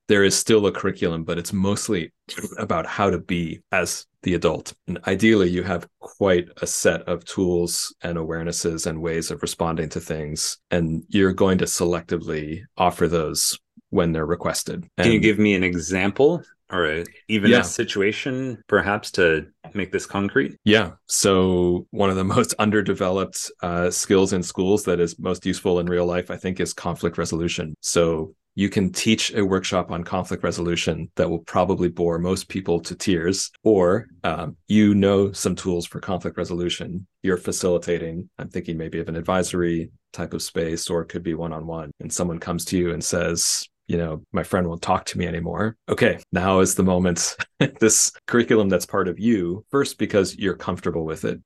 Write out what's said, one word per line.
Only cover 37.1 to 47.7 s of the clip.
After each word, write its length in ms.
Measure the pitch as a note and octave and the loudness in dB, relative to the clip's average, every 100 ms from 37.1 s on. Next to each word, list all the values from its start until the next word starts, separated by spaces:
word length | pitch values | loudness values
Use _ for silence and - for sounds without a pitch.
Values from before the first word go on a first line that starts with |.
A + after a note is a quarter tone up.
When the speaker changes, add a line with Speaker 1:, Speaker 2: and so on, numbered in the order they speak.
| _ | _
Speaker 1:
You're 140 | F#2+ F2+ | -2 -2
facilitating, 920 | - G2+ F#2+ F2 F2 E2+ E2 E2+ - - | -2 -2 0 0 0 -4 -4 -8 -12 -14
I'm 120 | F2+ | -10
thinking 280 | F#2 F2 D#2+ | -8 -6 -6
maybe 220 | D#2+ E2 | -6 -6
of 100 | D#2+ | -6
an 60 | E2 | -6
advisory 760 | E2 F#2 F2 F2+ E2+ E2 D#2+ _ _ | 0 0 0 0 0 0 -4 _ _
type 240 | - E2+ E2 | -10 -8 -6
of 80 | |
space, 440 | - F2 E2 E2 - | -6 -4 -4 -4 -4
or 140 | E2+ | -4
it 60 | E2 | -4
could 140 | F2 | -8
be 100 | F2 | -6
one-on-one, 560 | D#2+ E2+ D#2 D#2+ E2 D2+ - | -6 -6 -8 -10 -10 -12 -14
and 140 | D#2+ | -10
someone 240 | - F2 E2 | -4 -4 -4
comes 260 | - F2 - | -6 -6 -2
to 120 | F#2 | 0
you 140 | F2 | 0
and 100 | D#2+ | -2
says, 640 | - F2+ E2+ E2+ - - - _ - | -4 -2 -2 -2 -2 -2 -6 _ -6
you 100 | E2+ | -4
know, 240 | E2 D2+ - | -2 -6 -6
"My 120 | F2 | -6
friend 240 | D#2+ G2 F2 | -2 0 -2
won't 140 | E2+ | -4
talk 220 | - F#2 - | 0 -2 -2
to 120 | G2+ | -4
me 80 | F2 | -4
anymore." 500 | E2+ E2+ E2+ G#2+ - - | -4 -6 -4 -4 -4 -6
Okay, 300 | - A#2 F2 - | 0 2 0 -4
now 280 | F2+ F#2+ F#2+ | 0 2 4
is 160 | F#2 - | 4 4
the 80 | |
moment. 520 | F#2 F2+ F2+ E2+ - - - - | 2 4 2 0 -4 -6 -10 -2
<laughs> 200 | C#3+ | -2